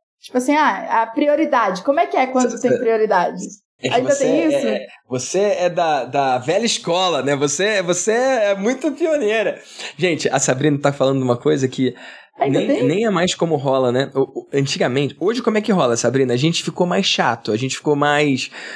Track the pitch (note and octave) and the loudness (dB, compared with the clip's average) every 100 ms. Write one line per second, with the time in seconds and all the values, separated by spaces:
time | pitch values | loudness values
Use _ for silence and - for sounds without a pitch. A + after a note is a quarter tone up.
0 | _ _ - B3+ C4 D4 C#4 F#3+ - A3 | _ _ -6 -2 0 2 2 0 -2 -2
1 | A3+ D4 D4 D4 D4+ B3 G#3 F3+ - D4 | -2 0 2 2 2 2 0 0 0 0
2 | - F4 C4 C4 A#3+ - B3+ B3 A#3 A3+ | 0 0 0 2 0 0 0 2 2 2
3 | G#3+ F#3+ - - - - _ _ - A#3+ | 2 2 0 -4 -12 -14 _ _ -2 0
4 | C4 C#4 B3+ D4 D#4+ C#4 A#3+ G#3 - - | 2 2 2 2 2 0 0 -4 -8 -18
5 | - B2+ - F3+ G#3 F3+ F3+ E3+ D#3+ D3 | -8 -6 -2 0 0 2 0 0 0 0
6 | B2 C#3 C#3+ B2+ A#2+ F#3+ A#3 - - F3 | -2 0 0 0 0 0 0 -2 -2 0
7 | F#3 D3 C3 C#3+ C#3+ - G3+ G#3 F3 E3+ | 0 0 0 0 0 0 0 0 0 -2
8 | A3 A3+ C4 B3+ G3+ G3 G3+ C4 D#4+ - | 0 0 2 2 0 0 -2 -2 -4 -2
9 | E4 D4 G#3 A3 F3+ - - - - - | 0 0 0 0 -2 -4 -12 -16 -14 -2
10 | F3+ D3 - C3+ - C3 D3+ C#3 C#3+ C#3 | 0 0 0 0 0 0 0 2 0 0
11 | C3+ C3+ B2+ A#2+ D3 D3 C3 C3 B2+ - | 0 2 0 0 0 0 0 0 -2 -4
12 | - - - - C#3 C#3+ G#3+ D4+ - F#3+ | -14 -20 -20 -4 -2 0 0 0 0 0
13 | A3+ F3+ F3+ - E3 D3 C3+ C3 B2 B2+ | 0 0 0 0 0 0 0 2 2 0
14 | C3+ C3+ C3+ A#2 - C#3 C#3 F#3+ D#3 C3 | 0 -2 -2 -4 -4 -2 -2 -2 0 0
15 | C#3 - F3 A#3+ A3+ G#3+ G#3 F#3 C3 A#2 | -2 -2 -2 0 0 0 0 2 2 2
16 | A#2+ C3 B2+ B2 D#3 E3+ - - F3+ F3 | 2 2 2 2 0 0 -4 -2 0 0
17 | G3 - D3+ A#2 - G#2+ C3 - D3+ C#3+ | 0 0 0 -2 -2 -2 -2 -4 0 2
18 | D3 D3 D3+ C3 - - - | 4 4 2 0 -4 -12 -16